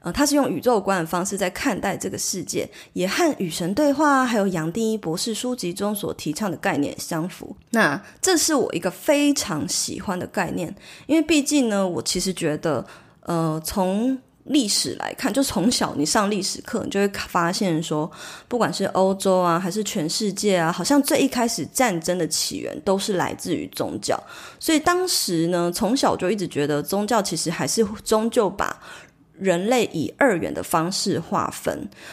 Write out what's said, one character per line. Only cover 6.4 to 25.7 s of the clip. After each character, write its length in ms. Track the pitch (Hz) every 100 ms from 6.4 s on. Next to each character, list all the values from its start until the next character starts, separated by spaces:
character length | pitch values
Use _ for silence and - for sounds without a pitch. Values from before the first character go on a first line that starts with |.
| 214
的 80 | 156
概 180 | 202 143
念 220 | 143 -
相 300 | - 165 175
符。 260 | - - - _
那 320 | 226 180 147 - -
这 160 | - 349
是 200 | - 294
我 180 | -
一 60 | -
个 100 | 180
非 420 | 175 - 294 294 277
常 320 | - 156 180
喜 320 | - - -
欢 160 | 196 180
的 80 | -
概 240 | - 170
念， 260 | - 156 - - - -
因 100 | 311
为 60 |
毕 220 | 320 311
竟 260 | 262 294 240
呢， 180 | 202 190
我 140 | 170
其 180 | - 180
实 140 | 190
觉 240 | 175 165 151
得， 260 | 170 135 - - - _
呃， 420 | - 170 165 156
从 540 | 160 208 185 196 240 262 - _ -
历 220 | 285 214
史 280 | - - -
来 180 | 50
看， 180 | - 262
就 120 | 208
从 260 | 277 214 -
小 240 | 240 180 -
你 80 |
上 280 | 147 226 202
历 100 | 208
史 180 | 190 -
课， 200 | - 226
你 60 | -
就 100 | 196
会 80 | 202 196 -
发 220 | 185 170
现 300 | 190 196 160
说， 280 | 165 156 156 - - - -
不 100 | 247
管 160 | 185
是 120 | - 190
欧 280 | 185 190
洲 240 | 196 196 185
啊， 220 | 180 170
还 100 | 185
是 140 | 202
全 260 | 202 208 156
世 240 | - 214
界 240 | 190 208 185
啊， 140 | 160
好 120 | 180
像 160 | 170 285
最 180 | 277 320
一 60 | 262
开 200 | 240 233
始 160 | - 139
战 340 | - 247 175
争 160 | 160 180
的 100 | 156
起 300 | - - -
源 180 | - -
都 160 | - 196
是 160 | 196
来 220 | 185 147 -
自 180 | 185
于 140 | 135 76
宗 320 | - 110 73
教。 180 | - - - - - -
所 140 | -
以 60 | 311
当 280 | 302 359 370
时 380 | - - 170 165
呢， 220 | 175 175